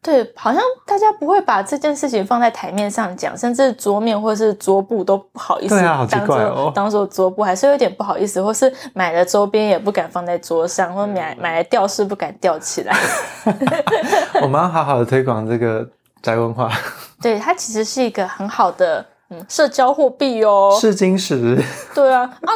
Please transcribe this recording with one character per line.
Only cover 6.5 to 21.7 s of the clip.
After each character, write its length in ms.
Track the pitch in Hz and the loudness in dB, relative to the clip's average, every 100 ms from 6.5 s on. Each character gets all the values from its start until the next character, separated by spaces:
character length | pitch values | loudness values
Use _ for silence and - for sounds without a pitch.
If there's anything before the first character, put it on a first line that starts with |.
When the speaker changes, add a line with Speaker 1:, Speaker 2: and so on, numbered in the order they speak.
Speaker 1:
当 0 | 117 | 0
作， 80 | 147 | -2
当 180 | 147 202 | 0 0
作 160 | 208 190 | 0 -2
桌 220 | - 185 | 0 0
布， 140 | 185 | 0
还 120 | 214 | -2
是 120 | 190 277 | 2 2
有 100 | 285 | 4
点 160 | 226 | 2
不 120 | 185 | -2
好 120 | 202 - | -4 -2
意 80 | |
思， 160 | 202 190 | -2 0
或 140 | 196 | -2
是 180 | 220 262 262 269 | 2 2 0 -14
买 160 | - 180 | -2 0
了 140 | 165 | 2
周 200 | 180 208 | 2 2
边 220 | 202 214 214 | 2 2 2
也 100 | 180 | 2
不 140 | 202 | 0
敢 180 | 202 160 | -2 -4
放 160 | 180 | -6
在 140 | 175 175 | -4 -6
桌 280 | - 165 170 | -2 -2 0
上， 280 | 170 180 | 0 -2
或 100 | 185 | -2
买， 300 | 208 196 160 | -4 -4 -6
Speaker 2:
嗯。 80 | - | -6
Speaker 1:
买 140 | 175 165 | -4 -2
了 80 | |
吊 220 | 170 247 196 | 0 0 0
饰 180 | 196 | 0
不 100 | 202 | -2
敢 180 | 202 160 - | -2 -8 -2
吊 160 | 185 156 | -2 -2
起 240 | - - | -4 -8
来。 120 | - - - 659 494 - - 208 | -2 0 0 -4 -6 -4 -2 0
Speaker 2:
<laughs> 760 | 269 330 - 427 - 381 294 - | -2 -2 0 -2 2 0 0 0
我 60 | 139 | 2
们 160 | 143 | 2
要 60 | 175 | 0
好 160 | 165 | 0
好 160 | 143 135 | 0 0
的 40 | |
推 160 | 120 131 | 2 2
广 240 | 131 113 110 | 2 -2 -2
这 120 | 117 | -2
个 280 | 117 110 120 _ _ _ | 0 -2 -6 _ _ _
宅 140 | - 113 | -2 0
文 180 | 117 | 0
化。 160 | 117 117 110 - - - _ | -2 -2 -4 -8 -14 -20 _
Speaker 1:
对， 160 | 240 214 | -2 -2
它 160 | 277 | -2
其 200 | 359 - | -4 -4
实 120 | 220 | -6
是 160 | 220 - | -4 -2
一 80 | 247 | -2
个 180 | - 185 | -2 -6
很 220 | - 202 | -6 -10
好 220 | - 196 | 0 0
的， 340 | 175 180 156 - _ _ | 2 0 0 -6 _ _
嗯， 140 | 175 190 | -18 -12
社 200 | - 285 | 0 0
交 240 | - 254 | 2 2
货 160 | 277 277 | 4 0
币 360 | 254 277 226 | 2 -2 2
哦。 340 | 214 202 196 202 | 4 6 6 4
Speaker 2:
试 140 | 226 | 4
金 240 | 196 185 190 | 2 2 0
石。 420 | - 139 117 127 - | 0 0 2 0 -2